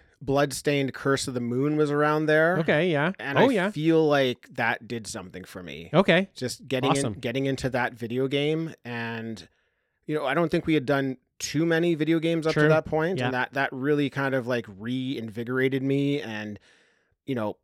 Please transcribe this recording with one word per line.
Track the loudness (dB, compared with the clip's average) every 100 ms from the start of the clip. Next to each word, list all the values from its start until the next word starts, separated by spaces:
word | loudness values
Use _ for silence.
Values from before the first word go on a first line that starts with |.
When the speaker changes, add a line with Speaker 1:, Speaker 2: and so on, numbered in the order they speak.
| _ -12
Speaker 1:
Bloodstained | -2 2 0 0 0 0 0
Curse | -2 0 0 0
of | -4
the |
Moon | -2 0 0 2
was | 2
around | 2 2 2 4
there. | 4 4 2
Speaker 2:
Okay, | 2 2 2
yeah. | 2 0 -2
Speaker 1:
And | -2 4
Speaker 2:
Oh, | 4
Speaker 1:
I |
Speaker 2:
yeah. | 4 0
Speaker 1:
feel | 0 2 4 4
like | 4 2 -2 -8 -2
that | -2 -2 -6
did | -10 -8
something | -12 -12 -14 -14
for | -14
me. | -14 -14 -2
Speaker 2:
Okay. | 2 4 2 0 -6
Speaker 1:
Just | -8 -8 -4
getting | 0 2
Speaker 2:
Awesome. | 2 0
Speaker 1:
in, | -4
getting | -4 -2 -2
into | -2 -2
that | -2 -4
video | -4 -6 0 0
game, | 2 0 -2 -4 -10
and, | -10 -8 -6 -6 -8 -10 -14 _ _ _ _ _ -6
you | -4
know, | 0
I |
don't | 2 2
think | 0 2
we |
had | 2 2
done | 0 0 -4 _ -12
too | -4 0 2
many | 2 2 2
video | 2 2
games | 2 0 0
up |
Speaker 2:
True. | 4
Speaker 1:
to | 4
that | 4 2
point, | -2 -2 0
Speaker 2:
Yeah. | -2
Speaker 1:
and |
that, | -2 -4
that | -2 -2
really | -2 0 2 0
kind | -2 -2 -2
of, | -2
like, | -4 -4 -10
reinvigorated | -6 -4 -4 -6 -8 -8 -4 0 0 0
me, | 0 0 0 -2
and, | -4 -8 -8 -12 _ _ _ _ _ _ -6
you |
know | -4 -4 -6